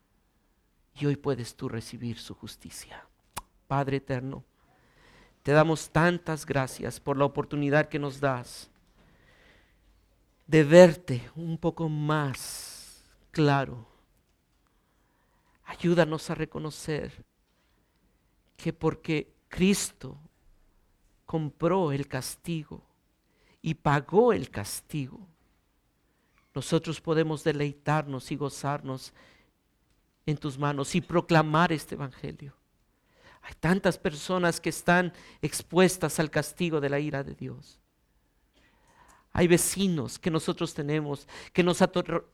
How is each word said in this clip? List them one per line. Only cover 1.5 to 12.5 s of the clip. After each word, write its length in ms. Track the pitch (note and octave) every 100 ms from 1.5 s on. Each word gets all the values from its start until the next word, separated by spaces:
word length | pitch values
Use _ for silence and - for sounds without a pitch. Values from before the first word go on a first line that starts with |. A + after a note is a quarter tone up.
tú 140 | - C3
recibir 500 | A2+ - A#2 A#2+ A2+
su 160 | -
justicia. 720 | - G#2+ - - - - - - _ _ - - _ -
Padre 320 | C#3 C3+ C3+
eterno, 460 | - B2+ C3 C3+ - _ _ _ _ _ _ - - _
te 100 | C#3
damos 380 | D3+ D#3+ D#3 -
tantas 540 | D#3 E3+ F3 - D#3
gracias 540 | - C3+ B2+ - - -
por 160 | D3 C3+
la 80 |
oportunidad 640 | C#3 D3 C3 D3 C#3+ D3 D3
que 120 | D3
nos 200 | C#3+ C3+
das 480 | C#3 B2 B2 - - _ _ _ _ _ _ _ _ _ _ _ _ _ _ _ _ _ -
de 160 | D#3
verte 680 | C#3+ F3 F3+ - - A#2+ - D#3
un 200 | E3 E3
poco 320 | E3+ E3 D#3+
más 1160 | D3+ D3+ D3+ C#3+ - -